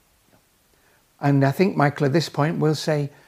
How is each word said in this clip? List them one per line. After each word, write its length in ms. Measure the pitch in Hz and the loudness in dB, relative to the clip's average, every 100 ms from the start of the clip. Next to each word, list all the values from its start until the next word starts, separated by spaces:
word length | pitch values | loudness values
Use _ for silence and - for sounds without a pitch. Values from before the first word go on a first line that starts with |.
| _ _ _ _ _ _ _ _ _ _ _ - | _ _ _ _ _ _ _ _ _ _ _ -4
And 220 | 143 139 | 0 2
I 80 | 135 | 2
think, 240 | 135 190 156 | 2 0 2
Michael, 300 | 143 - 143 | 0 0 0
at 60 | |
this 160 | 160 147 | 0 -2
point, 300 | - 151 165 | -2 -2 0
we'll 160 | 151 | -2
say 340 | 151 - 151 143 - | -2 -2 -4 -4 -10